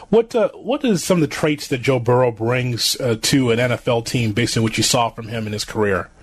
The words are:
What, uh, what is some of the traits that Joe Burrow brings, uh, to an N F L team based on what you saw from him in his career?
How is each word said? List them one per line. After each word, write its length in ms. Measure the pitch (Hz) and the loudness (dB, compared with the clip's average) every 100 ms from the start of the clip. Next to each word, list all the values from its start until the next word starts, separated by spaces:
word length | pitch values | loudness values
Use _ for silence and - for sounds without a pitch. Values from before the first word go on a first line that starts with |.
| - | 2
What, 260 | 220 226 240 | 2 2 0
uh, 140 | 196 | 0
what 320 | - 185 294 | -2 -6 -2
is 220 | 254 190 - | 0 0 2
some 120 | 180 | 2
of 40 | |
the 120 | 143 | 0
traits 360 | - 156 151 - | 0 -2 -2 -4
that 80 | 131 | -4
Joe 220 | 120 127 | 0 0
Burrow 320 | 120 123 127 | 2 2 2
brings, 680 | 110 113 127 123 113 - - | 0 -2 0 -2 -2 -2 -2
uh, 160 | 127 113 | -2 0
to 300 | - 143 123 | 2 2 4
an 80 | 113 | 2
N 120 | 123 | 2
F 160 | 117 - | 0 0
L 140 | 117 | -2
team 320 | 113 131 113 | 0 -2 0
based 240 | 104 120 117 | 0 0 0
on 60 | |
what 120 | 110 - | 0 0
you 80 | |
saw 260 | - 127 117 | 0 2 0
from 200 | - 110 | -4 -10
him 180 | 117 110 | -8 -6
in 60 | |
his 100 | 104 | -6
career? 460 | - 113 101 92 - _ | -6 0 0 0 -4 _